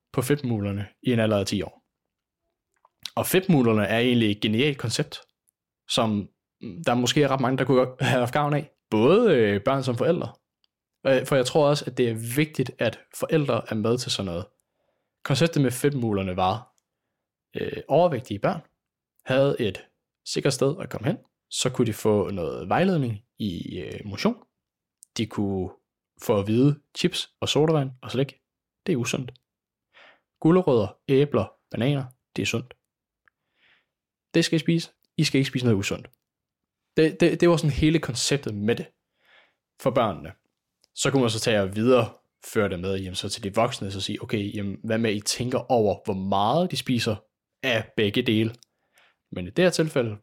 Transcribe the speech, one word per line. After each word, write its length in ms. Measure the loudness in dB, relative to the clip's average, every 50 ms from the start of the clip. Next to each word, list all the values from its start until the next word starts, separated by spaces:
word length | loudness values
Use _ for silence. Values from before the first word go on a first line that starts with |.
| _ _ -4
på 80 | -4
fedtmulerne 640 | 0 0 0 0 0 -2 -2 -2 -2 -2 -4 -4 -6 -8 -12 _ -2
i 100 | 0 2
en 60 | 2
alder 180 | 4 4 2 2
af 80 | 2
ti 160 | 0 -2 -4
år. 220 | -4 -6 -10 _ _ _ _ _ _ _ _ _ _ _ _ _ _ _ _ _ _ _ _ _ _ _ _ _ -18 -8 -6
Og 100 | -4 -2
fedtmulerne 600 | 0 0 0 2 4 4 4 4 4 4 2 2
er 140 | 2 2 2
egentlig 320 | 2 2 4 4 2 2
et 100 | 0 0
genialt 360 | -2 0 0 2 0 0 0 -2
koncept, 440 | -4 -4 -4 -4 -4 -6 -8 -14 -20 _ _ _ _ _ _ _ _ _ _ _ _ -4
som 400 | -2 0 0 0 0 -2 -4 -6 _ _ _ _ _ _ -16 -16 -14 -6 -2
der 80 | 0 0
måske 300 | 2 0 0 2 2 2
er 40 | 2
ret 140 | 2 0
mange, 160 | 0 0 0 0
der 80 | 0
kunne 200 | 2 4 4 2 2 -2 -2
have 200 | 0 0 2 2
haft 140 | 0 0 0
gavn 200 | 0 0 0 0
af. 180 | -2 -4 -6 _ _ _ _
Både, 460 | 0 4 4 6 6 6 6 6 6
øh, 280 | 4 4 4 2 2 0
børn 200 | 0 0 0 0
som 140 | -2 -2 0
forældre. 360 | 0 0 0 0 -2 -6 -10 _ _ _ _ _ _ _ _ _ _ _ _ _ 0 2
Øh, 180 | 2 2 2
for 100 | 2 0
jeg 100 | 0 0
tror 220 | 2 2 2 4 4
også, 160 | 2 0 -2 -6
at 100 | -2 -2
det 120 | 0 0
er 260 | -2 -4 -6 -4 -2
vigtigt, 360 | -2 -2 0 -2 -4 -4 -4 -4 -2
at 200 | -2 -2 -2 -4 -10 _ -10
forældre 460 | -8 -4 -2 0 0 0 0 -2 -2 -4 -4
er 60 | -6
med 220 | -4 0 0 0 0
til 140 | -2 -4
sådan 140 | -6 -6 -6
noget. 200 | -6 -6 -8 -10 -12 _ _ _ _ _ _ _ _ _ _ _ _ _ _ -4
Konceptet 380 | -2 0 2 2 2 2 2
med 100 | 0 0
fedtmulerne 640 | 0 0 -2 -2 0 0 -2 -2 -2 -2 -2 -4 -2
var, 380 | 0 0 0 0 -2 -6 -14 _ _ _ _ _ _ _ _ _ _ _ _ _ _ _ _ -10
øh, 260 | -8 -8 -6 -8 -10 -4 0
overvægtige 520 | 2 4 4 2 0 -2 -6 -8 -6 -4
børn 220 | -4 -4 -4 -4 -10 _ _ _ _ _ _ _ _ _ _ _ _
havde 300 | -2 0 2 2 2 0 0
et 260 | -2 -4 -4 -6 -12 _ _ _ _ _ _ _ _
sikkert 280 | -8 -6 -2 0 0 0
sted 220 | 2 0 0 0 -2
at 80 | -8 -10
komme 180 | -10 -6 -4 -4
hen. 100 | -4 -4 -8 _ _ _ _ _
Så 200 | -8 -4 -4 -2
kunne 180 | 0 0 0 0
de 60 | -2
få 360 | -2 0 0 2 2 0 -2
noget 400 | -4 -4 -6 -6 -6 -8 -4 -2
vejledning 480 | 0 0 2 2 2 0 -2 -2 -4 -8 -12 _ _ -8
i, 420 | -6 -6 -6 -8 -10 -10 -10 -10
øh, 200 | -10 -10 -12 -12 -12
motion. 300 | -12 -8 -4 -2 -2 -2 -2 -8 _ _ _ _ _ _ _ _ _ _ _ -20 _ _ -6
De 80 | -6
kunne 440 | -4 -4 -4 -4 -2 -2 -4 -4 -6 -8 -14 _ _ _ _ _ _ _ _
få 180 | -2 0 0 0
at 80 | 2 2
vide, 320 | 2 4 4 4 2 0 _ _ -6 -2
chips 320 | -2 -2 -2 -4 -6 -10 _ _
og 100 | -4 -2
sodavand 420 | 2 2 2 2 2 0 0 -2 -6 -12
og 100 | -12 -6
slik, 240 | -2 -2 -2 -2 -4 _ _ _ _ _ _ _ _ _ _
det 80 | -2 -2
er 40 | -2
usundt. 340 | -2 -2 -4 -4 -6 -8 -12 _ _ _ _ _ _ _ _ _ _ _ _ -20 -20 -20 _ _ _ _ _ _
Gulerødder, 480 | 2 4 4 6 4 4 4 2 2 0 -4 _ _ 2
æbler, 380 | 4 4 4 4 2 0 -2 -2 -6 _ _ _
bananer, 320 | -4 -2 0 0 0 0 -4 -8 -12 _ _ _ _
det 60 | -4
er 40 | -4
sundt. 280 | -2 -2 -4 -6 -8 -14 -20 _ _ _ _ _ _ _ _ _ _ _ _ _ _ _ _ _ _ _ _ _ _ _ _ _ _ _ _ _ _ 0
Det 120 | 0 2
skal 100 | 2 0
I 40 | 0
spise. 300 | 2 2 0 0 -2 -4 _ _ _ _ _ -2
I 60 | 0
skal 140 | 2 2 0
ikke 80 | 0 0
spise 160 | -2 0 2
noget 120 | 2 2 2
usundt. 320 | 0 -2 -6 -6 -10 -14 _ _ _ _ _ _ _ _ _ _ _ _ _ _ _ _ _ 2
Det, 220 | 2 2 4 2
det, 220 | 2 2 4 4
det 80 | 4 4
var 80 | 4 4
sådan 140 | 2 0
hele 280 | 0 2 2 2 2 2
konceptet 540 | 0 -2 -4 -4 -2 -2 -2 -2 -2 -6 -6
med 200 | -4 -2 -2 -2
det 100 | -2 -4 -10 _ _ _ _ _ _ _ _ _ _ _ _ _ _ _ _ _ -6
for 100 | -4 -2
børnene. 400 | 0 2 0 0 -2 -6 -10 -14 -16 -18 _ _ _ _ _ _ _ _ _ _ _
Så 160 | -4 -2 0
kunne 100 | 2 2
man 80 | 2 2
så 100 | 0 0
tage 220 | 0 2 2 2
og 140 | 0 0 -2
videreføre 960 | 0 4 6 6 6 4 2 -4 -12 _ _ _ _ -20 -4 -2 0 0 0
det 100 | -2 -4
med, 200 | -4 -4 -4 -4
jamen, 160 | -4 -6 -8
så 140 | -8 -8 -8
til 140 | -8 -8 -8
de 120 | -4 0
voksne, 360 | 0 0 0 -2 -6 -8 -8
så 100 | -8 -8
sige, 200 | -8 -8 -8 -10 -6
"Okay, 320 | -4 -4 -4 -4 -4 -6
jamen, 220 | -6 -6 -6 -8 -8 -4
hvad 140 | -2 -2 0
med, 160 | 0 0 0
I 60 | -2
tænker 520 | -4 -4 -6 -4 -4 -4 -4 -4 -2 0
over, 240 | 2 2 4 2 0 -2 -4
hvor 80 | -6 -6
meget 580 | -4 -4 -2 0 0 2 2 2 0 0 -2
de 60 | -4 -6
spiser 380 | -4 -2 -2 -2 -2 -2 -4 -6 -8 _ _ _ _ _ _ _ -4
af 260 | -2 -2 -2 -2 -4 _ 0
begge 240 | 0 0 0 0
dele?" 320 | 0 2 2 2 0 0 -4 -8 _ _ _ _ _ _ _ _ _ _ _ _ _ _
Men 160 | -12 -10 -10 -6
i 20 |
det 140 | -2 0 2
her 40 | 2
tilfælde, 460 | 2 0 -2 0 0 -2 -2 -2 -4 -8